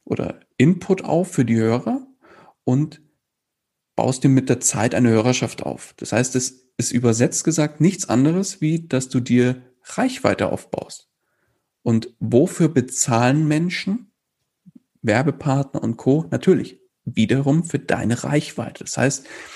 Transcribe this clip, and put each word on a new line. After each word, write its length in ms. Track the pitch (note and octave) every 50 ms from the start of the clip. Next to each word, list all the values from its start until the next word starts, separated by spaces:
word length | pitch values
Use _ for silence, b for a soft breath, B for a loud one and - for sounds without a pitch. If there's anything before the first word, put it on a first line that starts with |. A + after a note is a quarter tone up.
| -
oder 380 | - - - - - - - _ _ _
Input 460 | - - E3+ F#3+ F3+ - - F#3+ F#3+ -
auf 280 | - D3+ E3 F#3 F3+
für 140 | - - C3
die 100 | A2+ A#2
Hörer 520 | A2+ A2 A2 A2+ B2+ D3 A3 B3 C4+ C4 - _ b b b b b b b b b -
und 380 | B2+ B2+ C#3 D3+ D#3 - - _ _ _ _ _ _ _ _ _ _ _ _ _ _ _ _ _ _ -
baust 280 | - A2+ B2 C3 - -
dir 60 | C#3
mit 200 | C3+ C3 C3 -
der 100 | B2+ B2
Zeit 340 | - - - G#2 G#2+ B2 -
eine 140 | G2 B2+ A#2
Hörerschaft 540 | A2+ A2 A2 B2+ B2 - C3 A#2 - - -
auf. 300 | - B1 - - - -
Das 140 | - - -
heißt, 240 | - A2+ B2 B2 -
es 340 | C3 B2+ - - _ _ _ _
ist 140 | - A#2 -
übersetzt 520 | - B2 B2 A#2 A2 A2 A#2+ C3+ - - -
gesagt 380 | E3+ D#3 - D3+ D3 D3+ -
nichts 260 | D3 F#3 F3+ - -
anderes, 540 | - G#2 B2 C3+ D#3 E3 F#3 G3 - - -
wie 260 | D#3 D#3 E3 E3 -
dass 220 | - - B2+ B2+ -
du 100 | - C3
dir 440 | A#2+ - B2 B2 B2 B2 B2+ B2+ - _ _ _ _
Reichweite 680 | - - - A#3+ C4 B3+ - - G#2 G2 - G2 -
aufbaust. 580 | - - - - - - - - - - _ _ _ _ _ _ _ _ _ _ _ _ _ _ _ _
Und 320 | - A#2+ A2+ A2+ A2 - _ -
wofür 480 | - G#2+ - - D#3 F#3+ - - E3+
bezahlen 800 | D3+ - C3 B2 B2+ - - - - A#2 A2+ A#2+ B2 C3+ D3+ D#3
Menschen, 640 | D3+ D3+ D3+ E3+ F3+ F3 - - F#3+ G3+ B3 - _ _ _ _ _ _ _ _ _ _ _ _ - _ - _ _ _ _
Werbepartner 800 | - A2+ G#2 A#2+ C#3+ D#3 C3+ - - D3 C3 C#3 C#3 - - A2+
und 160 | - A2+ A2+
Co.? 280 | - - C3 C3+ D#3 D#3+ -
Natürlich 520 | - B2 - F#3 F3+ A#2+ - - - _ _ _ _ _ -
wiederum 580 | A#2+ A#2 A2 A2 G#2 A#2+ C3+ C#3+ C#3 C#3+ E3 E3
für 160 | - - -
deine 440 | - - - - A2 G#2+ A#2+ A#2+ -
Reichweite. 600 | C3+ C#3+ D3+ - - - - A#2 - - - -
Das 140 | - -
heißt, 280 | - A#2+ C#3 - - B B B B B B B